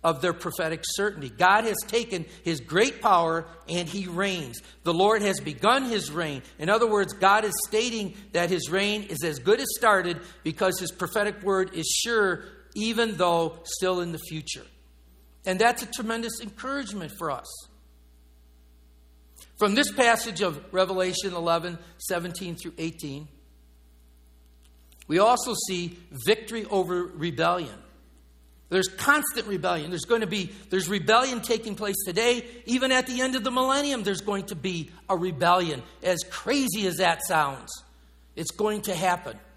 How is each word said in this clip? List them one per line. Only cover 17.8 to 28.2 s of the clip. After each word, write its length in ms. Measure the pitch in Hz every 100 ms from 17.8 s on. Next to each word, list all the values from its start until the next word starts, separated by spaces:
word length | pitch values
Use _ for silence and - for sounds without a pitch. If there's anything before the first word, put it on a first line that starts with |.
| _ _ _ _ _ _ - _ _ _ - - - - - - - -
From 180 | 208 208
this 160 | 285
passage 500 | - 240 226 233 170
of 180 | 190 151 -
Revelation 600 | 185 185 190 185 180 196
eleven, 440 | 175 170 170 175 170 - -
seventeen 580 | - 175 175 170 185 165
through 180 | 170 160
eighteen, 500 | 165 165 147 139 151 - - - - _ _ _ - _ _ _ _ _ - _ _ - -
we 120 | 160
also 340 | 208 247 247 208 -
see 320 | 180 175 - - 139 120
victory 400 | 214 214 226 208
over 380 | 196 170 180
rebellion. 720 | 180 160 170 139 165 180 143 - - - - -